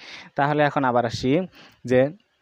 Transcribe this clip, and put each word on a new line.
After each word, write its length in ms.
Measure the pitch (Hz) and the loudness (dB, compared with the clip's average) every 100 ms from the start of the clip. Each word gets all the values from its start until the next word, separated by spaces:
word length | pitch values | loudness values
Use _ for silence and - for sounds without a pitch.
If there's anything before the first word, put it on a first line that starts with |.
| - - - - | -20 -20 -10 -2
তাহলে 280 | 143 151 | 0 2
এখন 200 | 147 147 135 | 0 0 0
আবার 200 | 120 117 | 0 0
আসি 260 | - 127 156 185 - - _ 123 | -2 -2 0 -2 -12 -20 _ 0
যে 240 | 127 139 190 _ _ | 2 2 -2 _ _